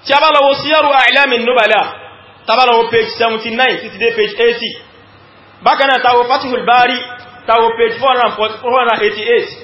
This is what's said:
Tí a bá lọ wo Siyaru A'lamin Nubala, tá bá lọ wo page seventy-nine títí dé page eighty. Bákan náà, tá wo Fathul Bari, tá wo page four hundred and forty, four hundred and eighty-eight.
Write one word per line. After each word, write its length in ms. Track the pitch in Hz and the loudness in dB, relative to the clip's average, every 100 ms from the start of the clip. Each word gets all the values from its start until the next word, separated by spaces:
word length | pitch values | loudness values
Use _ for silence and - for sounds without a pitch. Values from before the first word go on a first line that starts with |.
Tí 80 | - | 0
a 80 | 277 | 2
bá 80 | 311 | 4
lọ 100 | 294 | 4
wo 140 | 277 | 2
Siyaru 360 | 277 285 311 294 | 0 0 0 2
A'lamin 500 | 269 240 262 277 240 | 4 4 2 2 0
Nubala, 380 | 233 254 214 214 - - - - - - | 0 2 2 2 -2 -8 -20 -20 -20 -18
tá 100 | - | -2
bá 100 | 226 254 | 0 4
lọ 60 | |
wo 100 | 226 | 2
page 260 | 226 233 220 | 2 0 -2
seventy-nine 640 | - 226 220 226 226 262 190 | -2 -2 -2 -6 -2 0 -2
títí 200 | 214 190 | -8 -4
dé 120 | 226 | -2
page 240 | 220 208 - | 0 -4 0
eighty. 340 | 233 233 226 - - - - - - - - - | 0 0 -8 -12 -20 -20 -20 -20 -20 -20 -20 -4
Bákan 260 | 233 294 277 | -2 0 2
náà, 100 | 254 | 2
tá 120 | 247 | 2
wo 120 | 240 | 2
Fathul 400 | 240 269 277 240 | 2 -2 -2 -4
Bari, 340 | - 247 247 247 - - - - | 2 2 2 -2 -10 -18 -20 -14
tá 100 | - 233 | 0 2
wo 120 | 226 | 2
page 280 | 226 226 220 | 0 -2 0
four 120 | 262 | 0
hundred 160 | 247 226 | 0 0
and 80 | - | -2
forty, 180 | 214 214 | -6 -4
four 140 | 247 | -2
hundred 200 | 254 233 | 0 0
and 100 | 220 | 0
eighty-eight. 460 | 208 214 214 233 - - | -2 -4 -2 -2 -2 -14